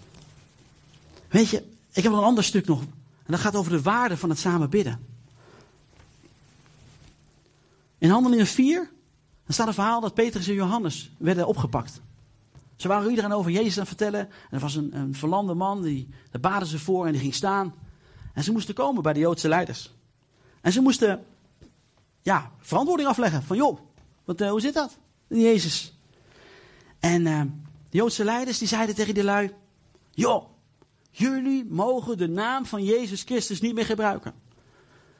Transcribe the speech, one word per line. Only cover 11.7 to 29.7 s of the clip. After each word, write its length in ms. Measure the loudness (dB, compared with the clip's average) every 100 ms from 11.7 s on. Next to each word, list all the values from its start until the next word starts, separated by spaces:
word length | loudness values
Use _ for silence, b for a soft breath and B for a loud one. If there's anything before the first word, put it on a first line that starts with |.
| -4 -6 -12 -20 -20 _ _ _ -20 -20 -8
Ze 120 | -2
waren 220 | 0 2
iedereen 240 | 0 0
over 180 | 0 0
Jezus 220 | 0 0
aan 60 | -2
het 80 | -6
vertellen. 320 | -4 -2 -2
En 100 | -6 B B
er 80 | -6
was 160 | -4 -4
een, 200 | -4 -6
een 200 | -6 -4
verlamde 380 | -2 -2 -2
man, 280 | -2 -2 -2
die, 280 | -4 -4 -8 B B
daar 100 | -4
baden 260 | -2 0 -4
ze 120 | -6
voor 260 | -2 -2 0
en 60 |
die 100 | -2
ging 120 | -2
staan. 400 | -2 -2 -2 -4 -8 B B B B B
En 100 | -6
ze 80 | -2
moesten 240 | -2 -4 -2
komen 280 | -2 0
bij 100 | 0
de 60 | 2
Joodse 280 | 0 0 0
leiders. 460 | 0 0 -8 -16 _ _ _ _ b b b
En 100 | 0
ze 100 | 4
moesten, 440 | 4 4 2 0 -8 _ _ _ -20 _ _ _ _ _
ja, 300 | 0 0 -2 -14
verantwoording 500 | -4 0 2 2 2
afleggen. 340 | 2 0 0
Van, 140 | -2 2
"Joh, 220 | 2 0 -10 _ _ _
wat, 180 | -8 -4
eh, 80 | -2
hoe 120 | 0
zit 120 | 0
dat? 240 | -2 -4 -8 _ _ -4
Die 140 | 4
Jezus." 560 | 6 4 2 -4 -8 -16 _ b b b b b b b b -4
En, 280 | 0 2 2
eh, 140 | 0 -2 -6 -16 -20 -4
de 80 | -2
Joodse 260 | 0 0
leiders, 340 | -2 -2 -4 -4
die 100 | -2
zeiden 280 | -2 -2 -2
tegen 180 | -2
die 100 | 0
lui, 300 | 0 0 -2 -6 _